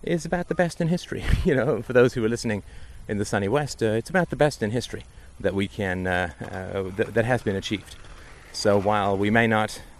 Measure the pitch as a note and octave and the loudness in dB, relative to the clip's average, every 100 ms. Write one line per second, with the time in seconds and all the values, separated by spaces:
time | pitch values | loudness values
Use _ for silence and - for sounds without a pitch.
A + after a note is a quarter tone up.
0 | - E3+ E3 F3 F3 F3 F3 - E3 F3 | -2 -4 -2 -4 -2 0 0 0 0 0
1 | - - - - F#3 C3+ C3 A2+ A#2+ B2 | -2 -6 -2 0 2 2 2 0 2 6
2 | B2 B2 A2 A#2 A#2+ G#2 - - - - | 6 4 0 0 -2 -2 -4 -16 -16 -16
3 | - G#2 G#2+ G#2+ G2 C3+ C#3+ - A2+ A2 | -6 -4 0 0 2 0 -2 0 0 0
4 | - F3+ E3+ C3 D3 - G#2+ A#2+ - - | 0 0 0 2 2 2 -2 -2 -4 -10
5 | - - - - F#2+ G2 G2+ - G2 F2+ | -14 -20 -20 -4 -2 0 -2 -2 -2 -2
6 | F2+ F2+ F2+ - - F#2 F#2 F#2+ F#2+ G2 | 0 0 -2 -6 -10 -10 -6 -6 -6 -4
7 | G#2 G#2+ A#2 A#2+ - G2 - G#2 - - | -2 0 2 0 0 -4 -4 -6 -8 -18
8 | - - - - - - A2 G2+ G2 G#2 | -18 -18 -20 -20 -16 -2 4 4 4 2
9 | G2+ G2 G#2 A2+ A2+ A2 G#2+ - - | 2 2 4 4 4 4 2 -4 -16